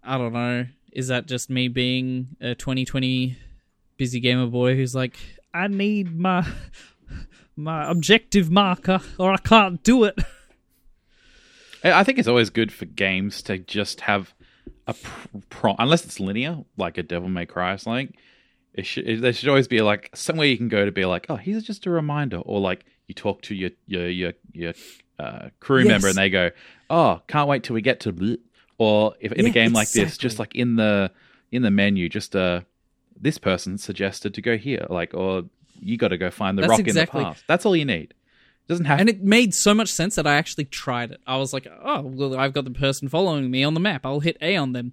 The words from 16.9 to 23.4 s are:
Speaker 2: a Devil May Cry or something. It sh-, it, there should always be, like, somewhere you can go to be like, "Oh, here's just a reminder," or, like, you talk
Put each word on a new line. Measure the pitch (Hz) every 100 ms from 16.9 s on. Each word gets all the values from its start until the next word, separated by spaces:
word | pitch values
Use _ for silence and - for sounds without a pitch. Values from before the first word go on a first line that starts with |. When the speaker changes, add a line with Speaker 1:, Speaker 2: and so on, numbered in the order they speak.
| -
Speaker 2:
a |
Devil | 80 87 90
May | 92 87
Cry | - 90
or | 95
something. | - 120 135 - _ _ _ _ _
It | - 98
sh-, | -
it, | - 113
there | 123
should | 120 -
always | 139 127
be, | 117
like, | 107 104 - -
somewhere | - 160 147
you | 127
can | 117
go | 107 101
to |
be | 95 92
like, | 87 -
"Oh, | 131
here's | 107 214
just | 220 208 -
a |
reminder," | 170 151 147 143 87
or, | - 104
like, | 98 92 _ _ _
you | 98
talk | 110 98